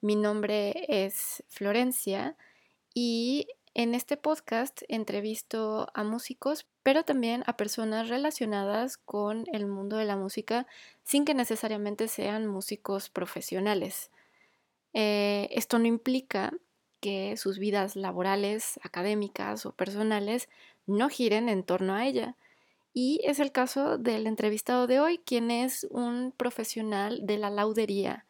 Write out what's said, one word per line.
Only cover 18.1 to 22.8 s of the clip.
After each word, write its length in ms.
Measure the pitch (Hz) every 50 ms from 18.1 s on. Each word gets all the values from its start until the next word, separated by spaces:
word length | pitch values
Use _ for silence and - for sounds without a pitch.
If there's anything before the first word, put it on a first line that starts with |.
| 180 175 180 190 196 202 202 202 208 220 - - - - -
académicas 840 | 180 - 175 180 202 214 214 208 202 - - 202 202 214 220 -
o 60 | 202
personales 760 | - _ - 190 196 202 214 220 220 208 202 202 226 247 - - - - - - - _ _
no 240 | - 196 202 240 294
giren 400 | - - 254 226 202 214 233 240
en 140 | 214 190 180
torno 320 | - 180 185 190 190 196
a 100 | 208 233
ella. 300 | 269 269 254 226 240 247 _ _ _ _ _ _ _ _ _